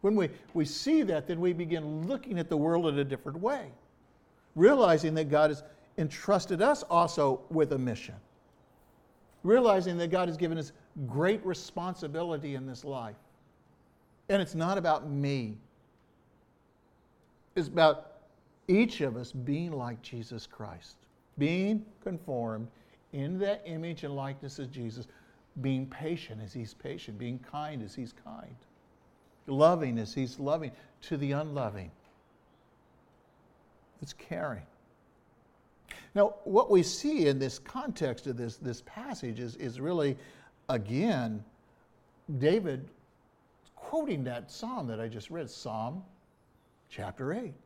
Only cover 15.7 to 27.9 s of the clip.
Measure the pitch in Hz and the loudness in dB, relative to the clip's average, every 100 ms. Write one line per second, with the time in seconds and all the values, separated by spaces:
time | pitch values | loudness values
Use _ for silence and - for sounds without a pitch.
15.7 | _ _ _ _ _ _ _ _ _ _ | _ _ _ _ _ _ _ _ _ _
16.7 | _ _ _ _ _ _ _ _ - 156 | _ _ _ _ _ _ _ _ -2 -2
17.7 | 170 160 143 - - - _ _ _ - | 6 6 6 -4 -20 -20 _ _ _ 2
18.7 | 190 233 - 143 117 123 131 123 143 170 | 4 4 2 -2 -2 -8 -8 -4 -2 -2
19.7 | 151 120 117 - 120 113 117 - - 104 | -4 -6 -8 -12 -12 -10 -12 -14 -14 -14
20.7 | 85 - - _ _ _ - 143 175 196 | -14 -18 -20 _ _ _ -2 0 2 0
21.7 | 220 214 - - 170 170 127 117 110 117 | 0 -4 -12 -10 -8 -6 -4 -4 -6 -8
22.7 | - _ _ _ 143 139 185 196 208 170 | -14 _ _ _ -8 -6 -2 -2 -2 -4
23.7 | 160 165 165 147 139 135 139 139 - 131 | -8 -6 -6 -6 -6 -6 -8 -12 -10 -10
24.7 | 131 117 117 120 - - _ _ - 135 | -8 -8 -8 -14 -18 -20 _ _ -6 -2
25.7 | 131 131 - 156 170 - 107 107 123 110 | -2 -4 -8 -6 -6 -8 -12 -12 -10 -12
26.7 | - 135 135 - 104 120 123 127 147 151 | -12 -12 -10 -12 -10 -8 -8 -10 -10 -8
27.7 | 147 107 | -8 -10